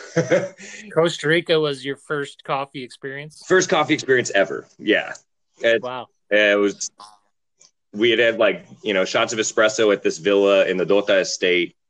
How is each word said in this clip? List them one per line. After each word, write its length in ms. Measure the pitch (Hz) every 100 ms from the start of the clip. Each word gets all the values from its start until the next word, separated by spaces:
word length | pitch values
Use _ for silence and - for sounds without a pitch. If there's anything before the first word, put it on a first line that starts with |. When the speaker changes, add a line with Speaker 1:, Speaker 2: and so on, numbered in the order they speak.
| - 165
Speaker 1:
<laughs> 760 | - 147 - - - - -
Speaker 2:
Costa 360 | 156 170 160 147
Rica 300 | 165 170 160
was 240 | 151 139
your 100 | 131 135
first 460 | - 151 139 -
coffee 400 | - 143 139 143
experience? 640 | 120 - 139 139 151 - -
Speaker 1:
First 220 | 185 180
coffee 240 | 170 147
experience 360 | 151 - 127 110
ever. 320 | 98 90 67 - _
Yeah. 360 | - 92 - - _ _ _ -
It, 200 | 117 117
Speaker 2:
Wow. 280 | 123 127 110 _ -
Speaker 1:
it 260 | 104 104 104
was, 320 | 101 98 - _ - _ _ _ _ _ _ _ _
we 180 | 104 117
had 80 | 110
had, 200 | 117 110
like, 280 | 107 90 - -
you 100 | -
know, 120 | 95
shots 280 | 95 123 113
of 60 | 113
espresso 540 | 107 - 107 110 110
at 100 | 98
this 160 | 101 85
villa 480 | 85 101 98 98 92
in 120 | 92
the 60 |
Dota 360 | 85 101 101 98
Estate, 560 | 85 - 92 87 85 _ _